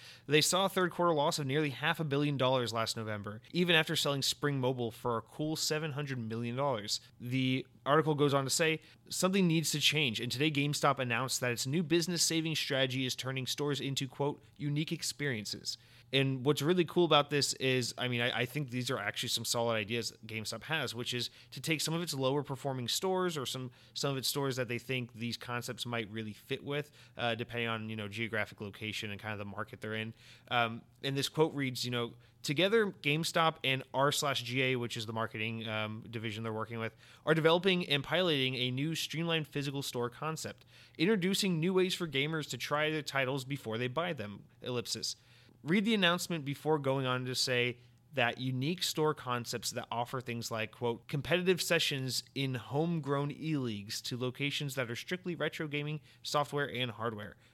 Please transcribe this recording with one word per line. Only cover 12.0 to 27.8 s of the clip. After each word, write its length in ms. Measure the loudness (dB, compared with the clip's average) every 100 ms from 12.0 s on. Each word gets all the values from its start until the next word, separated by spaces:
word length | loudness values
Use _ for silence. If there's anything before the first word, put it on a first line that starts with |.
| 2 2
saving 320 | 2 2 0 -2
strategy 500 | 0 2 2 2 -2
is 100 | -2
turning 320 | -4 -4 -2
stores 340 | -2 0 0
into, 260 | 0 -2 -4
quote, 360 | -2 -2 -2 -10 -8
unique 340 | -2 0 -2
experiences." 840 | -2 -4 -4 -2 -2 -4 -8 -8 -8 -12 -20 0
And 320 | 2 4 2
what's 200 | 2 4
really 220 | 4 4 2
cool 200 | 4 6
about 240 | 6 6
this 240 | 2 0
is, 400 | 0 2 2 0 -2
I 100 | -2
mean, 140 | 0
I, 180 | 0 0
I 60 | -2
think 260 | -4 -4
these 180 | -4 -2
are 80 | -2
actually 320 | -2 -4 -2
some 160 | -2 0
solid 300 | 0 2 0
ideas 360 | 0 -2 -4 -8 -10
GameStop 380 | -8 -6 -8
has, 320 | -4 -2 -2 -4
which 180 | -4
is 160 | -4 -4 -8 -18
to 100 | -6
take 200 | -2 0
some 120 | 0
of 80 | -2
its 140 | -2 0
lower 260 | 0 0
performing 460 | -2 -4 -4 -4 -2
stores 500 | -2 0 0 0 -2
or 80 | -4
some, 240 | -6 -8 -12 -14
some 160 | -4 -2
of 80 | -2
its 100 | -2
stores 280 | 0 0 0
that 120 | -2
they 120 | -4
think 340 | -4 -4 -4
these 240 | -6 -6 -6
concepts 480 | -6 -6 -6 -6 -4
might 240 | -4 -4
really 240 | -6 -8
fit 300 | -10 -8 -6
with, 260 | -4 -6 -6 -12 -16 -4
uh, 200 | -2 -2
depending 320 | -4 -4 -2
on, 220 | -2